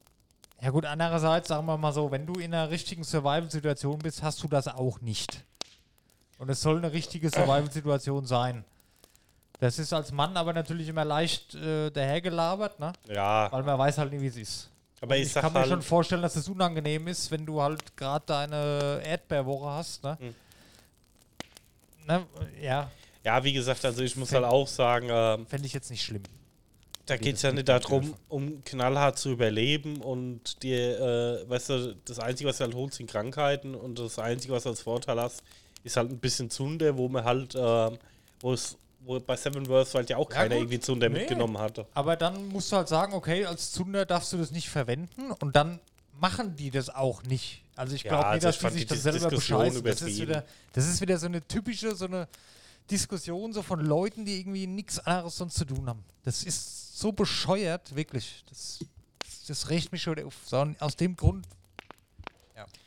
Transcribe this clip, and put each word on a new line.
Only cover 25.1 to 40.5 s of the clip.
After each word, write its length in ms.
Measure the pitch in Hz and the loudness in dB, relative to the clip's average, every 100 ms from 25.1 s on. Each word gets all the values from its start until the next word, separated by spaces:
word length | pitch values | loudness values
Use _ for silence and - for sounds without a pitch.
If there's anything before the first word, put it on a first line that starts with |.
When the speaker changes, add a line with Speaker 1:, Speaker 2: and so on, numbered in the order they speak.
Speaker 2:
ähm, 360 | 117 113 110 113 | 4 4 2 -2
Speaker 1:
Fänd 180 | 139 | -6
ich 80 | 143 | -6
jetzt 180 | 139 - | -8 -8
nicht 120 | 117 | -6
schlimm. 200 | - 107 98 - - _ _ _ _ - - | -6 -6 -10 -20 -20 _ _ _ _ -12 -4
Speaker 2:
Da 80 | |
Speaker 1:
wie 40 | 131 | -2
Speaker 2:
geht's 240 | 143 117 | 0 2
Speaker 1:
das 80 | 139 | 2
Speaker 2:
ja 20 | |
nicht 140 | 139 131 | 2 6
Speaker 1:
funktioniert 0 | |
Speaker 2:
darum, 340 | 123 - 139 | 6 6 2
Speaker 1:
dürfen. 160 | 143 - - | 2 -6 -8
Speaker 2:
um 360 | 143 143 151 | -6 -4 -6
knallhart 540 | - 127 123 139 143 - | -8 0 2 4 4 2
zu 120 | 143 | 0
überleben 680 | 120 113 107 120 151 151 147 | 2 2 4 2 2 -2 -8
und 640 | 139 127 123 120 - - | -6 -4 -6 -8 -10 -6
dir, 360 | 131 127 123 117 127 120 120 120 | -2 0 0 0 2 2 0 -2
äh, 80 | 104 | -4
weißt 180 | 123 - | -4 -2
du, 260 | 131 123 95 - | -2 -2 -8 -12
das 120 | 117 | -8
Einzige, 300 | 117 127 143 | -6 -2 -2
was 100 | 123 | -2
du 60 | |
halt 100 | 127 | -2
holst, 220 | 123 135 - | -4 -6 -8
sind 140 | 117 | -6
Krankheiten 640 | 107 110 151 143 139 135 | -4 -4 0 0 0 -4
und 240 | 127 123 120 | -10 -10 -8
das 200 | 113 - | -6 -4
Einzige, 360 | 113 123 127 | -2 -2 -2
was 80 | 123 | -4
du 80 | 127 | -2
als 100 | 113 | -6
Vorteil 400 | - 120 - 117 | -4 -4 -2 -2
hast, 220 | 120 - - - - - | -2 -6 -20 -20 -20 -16
ist 140 | 120 - | -4 0
halt 120 | 120 | 0
ein 80 | 127 | -2
bisschen 300 | 131 - 120 | -2 -2 -4
Zunder, 460 | - 139 160 156 135 | -4 -4 2 2 2
wo 120 | 127 | 0
man 160 | 127 | 0
halt, 300 | 117 127 127 131 | 2 0 0 0
ähm, 420 | 120 117 113 113 - - _ - | 4 4 4 -2 -16 -20 _ -6
wo 140 | 123 | -2
es, 240 | 123 - - _ _ | -2 -4 -10 _ _
wo 200 | 127 127 | -6 -4
bei 160 | - 127 | -2 -2
Seven 320 | 147 139 135 | -2 -2 4
Wars 260 | 131 131 | 4 6
halt 140 | 131 120 | 2 0
ja 80 | 120 | 0
auch 140 | - | 0
Speaker 1:
Ja, 60 | 143 | 2
Speaker 2:
keiner 180 | 110 | 2